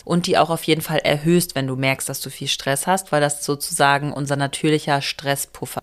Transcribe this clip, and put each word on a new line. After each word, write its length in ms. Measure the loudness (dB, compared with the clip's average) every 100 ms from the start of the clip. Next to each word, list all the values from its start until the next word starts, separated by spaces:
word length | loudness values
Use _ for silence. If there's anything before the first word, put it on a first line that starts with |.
und 240 | 0 0 2
die 100 | 4
auch 120 | 4
auf 120 | 2
jeden 200 | 0 0
Fall 180 | 0 0
erhöhst, 560 | 2 2 4 4 2 -2
wenn 100 | -4
du 80 |
merkst, 340 | 0 0 0 -4
dass 120 | -8
du 100 | -10
viel 160 | -8 -6
Stress 400 | -4 -2 0 0
hast, 240 | 0 0
weil 100 | 2
das 240 | 2 0
sozusagen 680 | -4 -4 -4 2 4 4 0
unser 240 | -4 -2 -2
natürlicher 680 | -2 0 2 2 2 -2
Stresspuffer 800 | -2 -6 -4 -4 -6 -10 -10 -10